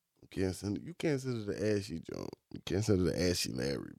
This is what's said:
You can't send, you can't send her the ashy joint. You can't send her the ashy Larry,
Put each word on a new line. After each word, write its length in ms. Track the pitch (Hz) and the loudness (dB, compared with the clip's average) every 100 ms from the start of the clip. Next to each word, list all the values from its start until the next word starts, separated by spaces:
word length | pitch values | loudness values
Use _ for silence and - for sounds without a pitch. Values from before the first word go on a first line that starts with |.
| _ _ | _ _
You 60 | - | -8
can't 240 | - 95 | -2 -2
send, 260 | 87 101 85 | 0 -2 -4
you 100 | 92 - | -6 -2
can't 220 | 170 135 | 0 0
send 260 | 131 120 101 | 0 -4 -4
her 60 | |
the 220 | 71 107 101 | -2 2 0
ashy 260 | 98 80 - | 0 -8 -8
joint. 160 | 50 - - - | -8 -8 -12 -14
You 80 | - - | -10 -2
can't 180 | 92 | 2
send 140 | 110 92 85 | 4 6 4
her 60 | |
the 180 | - 90 | 4 2
ashy 220 | 87 53 | 2 0
Larry, 400 | 62 67 62 50 | -2 -2 -2 -6